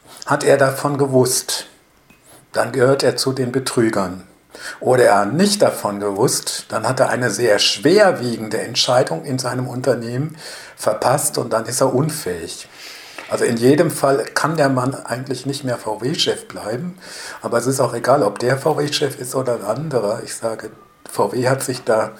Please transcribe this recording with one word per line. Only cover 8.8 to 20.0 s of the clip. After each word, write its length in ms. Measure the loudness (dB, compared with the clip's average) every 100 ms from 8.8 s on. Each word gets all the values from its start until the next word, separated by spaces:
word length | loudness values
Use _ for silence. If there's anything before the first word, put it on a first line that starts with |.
| 2 2 2 -2 -4
in 140 | -4
seinem 280 | -2 -4 -4
Unternehmen 720 | -2 0 0 -2 -4 -4 -8 -16 -16 -18 -4
verpasst 640 | -2 0 2 2 0 -4
und 120 | -2
dann 140 | -2 -2
ist 160 | 0
er 140 | 2 2
unfähig. 720 | 0 -2 -6 -6 -8 -12 -16 -20 -18 -18 -18 -16 -6
Also 180 | -2 0
in 120 | 4
jedem 320 | 4 6 4
Fall 340 | 2 0 0 0 -2
kann 200 | 0 2
der 140 | 2
Mann 240 | 2 -2
eigentlich 540 | -4 -6 -8 -6 -6 -6
nicht 160 | -6
mehr 160 | -4 -4
V-W-Chef 680 | -4 -4 -4 -2 -2 -2 -6
bleiben, 480 | -10 -6 -6 -8 -12 -16 -16 -14 -10
aber 160 | -2 -2
es 80 | 0
ist 140 | 0
auch 160 | 0 0
egal, 260 | 2 4
ob 160 | 2 0
der 220 | 0 0
V-W-Chef 600 | 0 0 -2 -2 -2 -4
ist 140 | -6
oder 220 | -4 -2 -2
ein 80 |
anderer. 580 | -2 -4 -2 -2